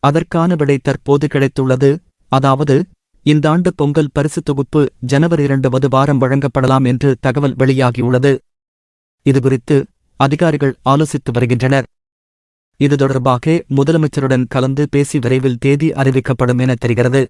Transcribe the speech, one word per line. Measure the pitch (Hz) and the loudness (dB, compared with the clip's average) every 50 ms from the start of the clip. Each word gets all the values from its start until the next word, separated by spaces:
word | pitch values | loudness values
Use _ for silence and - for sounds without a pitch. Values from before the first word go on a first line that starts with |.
அதற்கான | - 143 143 160 165 _ - 170 165 175 180 | 2 2 0 0 -2 _ -2 -2 0 0 0
விடை | 156 147 139 143 135 | 0 0 0 0 0
தற்போது | _ 147 135 - _ - 139 151 147 147 - | _ -4 -4 -4 _ 0 0 0 0 -2 -2
கிடைத்துள்ளது. | 143 135 135 _ - 135 131 131 127 135 139 143 170 _ _ _ _ _ _ | -2 -2 -2 _ -2 -2 0 0 2 2 0 0 0 _ _ _ _ _ _
அதாவது, | - 135 131 139 135 131 151 143 131 143 185 _ _ _ _ _ _ _ _ | -2 0 2 2 0 0 0 0 0 0 0 _ _ _ _ _ _ _ _
இந்த | 147 151 151 143 156 | 0 2 2 2 2
ஆண்டு | 156 175 180 185 180 | 0 2 0 -2 -2
பொங்கல் | - 151 143 143 160 160 143 _ | -2 -2 0 0 0 -2 0 _
பரிசு | 151 143 151 - - 156 | -4 -4 -2 -4 -6 -4
தொகுப்பு | - 143 139 139 - - 156 143 127 _ _ | -4 -4 -4 -4 -2 0 0 0 0 _ _
ஜனவரி | - 127 139 139 160 170 170 151 143 | -6 -2 0 0 2 2 0 0 0
இரண்டு | 139 135 135 131 135 | 0 0 0 0 0
வது | 123 127 127 139 | 0 0 0 0
வாரம் | 120 135 139 143 143 131 | 2 2 2 2 2 0
வழங்கப்படலாம் | 131 127 135 143 139 139 - 143 131 131 131 131 135 | 2 0 0 0 -2 -2 -2 0 0 2 2 2 2
என்று | 123 127 123 - 143 131 - | 0 0 0 0 0 -2 0
தகவல் | - 131 127 143 143 135 120 | -2 -2 -2 0 -2 -2 0
வெளியாகியுள்ளது. | 127 131 131 131 131 131 123 120 120 123 120 127 127 131 139 135 - _ _ _ _ _ _ _ _ _ _ _ _ _ _ _ _ _ 143 | 0 0 0 2 0 0 0 0 -2 -2 0 0 2 2 2 0 0 _ _ _ _ _ _ _ _ _ _ _ _ _ _ _ _ _ 0
இதுகுறித்து | 135 135 123 135 131 127 _ - 151 139 139 - _ _ _ _ _ | 0 2 2 0 0 -2 _ 0 0 0 0 -2 _ _ _ _ _
அதிகாரிகள் | _ 131 139 143 151 180 165 151 147 143 135 120 _ _ - | _ 0 0 0 0 0 0 0 0 -2 -2 -4 _ _ 0
ஆலோசித்து | 135 143 156 147 - 139 _ - 117 | 0 0 0 -2 -4 -6 _ -4 -2
வருகின்றனர். | 120 127 117 123 120 123 131 139 139 123 - _ _ _ _ _ _ _ _ _ _ _ _ _ _ _ _ _ | -2 0 0 0 0 0 0 0 0 -2 -4 _ _ _ _ _ _ _ _ _ _ _ _ _ _ _ _ _
இது | _ 139 143 143 | _ 0 0 2
தொடர்பாக | 139 139 135 135 131 123 135 127 123 - 160 160 170 - _ 135 | 2 0 0 0 0 0 0 0 0 0 0 -2 -2 -2 _ 0
முதலமைச்சருடன் | 135 139 143 160 165 156 147 - 151 135 131 135 127 127 120 | 0 2 2 2 0 0 0 -2 -2 -2 0 0 0 -2 -2
கலந்து | - 139 127 131 135 139 147 143 | -2 -2 -2 -2 -2 -2 -4 -2
பேசி | - 143 143 139 - 151 | 0 -2 -2 0 -2 -4
விரைவில் | 123 131 127 131 131 135 127 120 | -2 0 -2 0 0 -2 -2 0
தேதி | - 139 139 143 160 160 | 0 0 0 2 0 -2
அறிவிக்கப்படும் | - - 135 131 127 135 131 - 131 - 131 123 123 123 | -2 0 0 0 0 0 -2 -2 -2 -2 0 0 0 0
என | 127 131 127 | 0 0 -2
தெரிகிறது. | 113 - 120 120 107 120 123 123 139 131 - | -2 -2 -2 0 0 0 0 2 0 0 -2